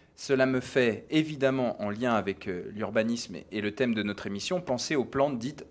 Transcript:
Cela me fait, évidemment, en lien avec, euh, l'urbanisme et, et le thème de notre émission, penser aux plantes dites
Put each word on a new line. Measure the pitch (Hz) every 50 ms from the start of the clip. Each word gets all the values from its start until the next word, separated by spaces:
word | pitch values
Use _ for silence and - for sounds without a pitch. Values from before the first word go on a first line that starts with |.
| - _ _
Cela | - - - 139 131 131
me | 131 131 127
fait, | - - - 139 123 117 104 101 - -
évidemment, | 156 156 156 156 156 135 139 135 131 135 127 117 - -
en | 104 104
lien | 104 107 127 123 117
avec, | 104 92 98 95 - - 107
euh, | 90 90 - 101 104
l'urbanisme | 104 107 95 107 113 110 117 120 117 - - 92
et, | 76 - -
et | 95 107
le | 101 104
thème | 104 - 131 120 113
de | 107
notre | 101 104 101 - -
émission, | 104 98 101 - - 180 180
penser | 175 - 127 120 - - 156
aux | 139 117
plantes | - - 135 139 147 139 113
dites | 113 139 - - - -